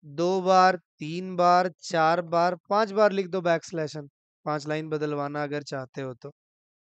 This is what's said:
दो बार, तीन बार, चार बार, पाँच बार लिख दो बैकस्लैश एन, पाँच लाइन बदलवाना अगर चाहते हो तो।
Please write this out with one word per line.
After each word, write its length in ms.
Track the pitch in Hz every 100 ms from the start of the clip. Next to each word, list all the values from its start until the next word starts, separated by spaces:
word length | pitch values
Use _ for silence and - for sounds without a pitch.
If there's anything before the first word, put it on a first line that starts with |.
दो 360 | 151 143 175 190
बार, 360 | 185 185 185 180
तीन 600 | _ _ 156 170 185 180
बार, 360 | 175 180 180 160
चार 420 | - 170 160 170
बार, 340 | 170 170 175 180
पाँच 340 | _ 202 214
बार 220 | 196 208
लिख 140 | 196 180
दो 140 | 185
बैकस्लैश 560 | 175 165 - 170 156 147
एन, 120 | 143 _ _ _
पाँच 240 | - 151 143
लाइन 200 | 151 156
बदलवाना 540 | 151 151 147 143 147
अगर 200 | 147 147
चाहते 400 | 139 139 127 -
हो 120 | 135
तो। 180 | 123 143 _ _ _ _ _